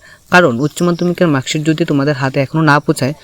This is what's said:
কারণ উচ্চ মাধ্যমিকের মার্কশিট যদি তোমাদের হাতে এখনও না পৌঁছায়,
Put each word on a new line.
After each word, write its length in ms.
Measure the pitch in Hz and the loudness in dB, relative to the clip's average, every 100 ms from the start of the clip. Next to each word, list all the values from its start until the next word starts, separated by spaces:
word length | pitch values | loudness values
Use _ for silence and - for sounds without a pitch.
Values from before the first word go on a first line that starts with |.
| - - - | -18 -20 0
কারণ 300 | 180 170 117 | 2 4 2
উচ্চ 220 | 147 - | -2 -2
মাধ্যমিকের 460 | 175 170 175 175 175 | -2 0 -2 0 0
মার্কশিট 380 | 139 - 156 151 | 0 -2 -4 -2
যদি 180 | 156 | -2
তোমাদের 300 | 165 143 139 | 0 0 0
হাতে 260 | 135 135 143 | -2 -2 -2
এখনও 220 | 135 160 | -2 0
না 180 | 156 147 | 2 2
পৌঁছায়, 320 | - 156 131 151 | 0 -2 -4 -6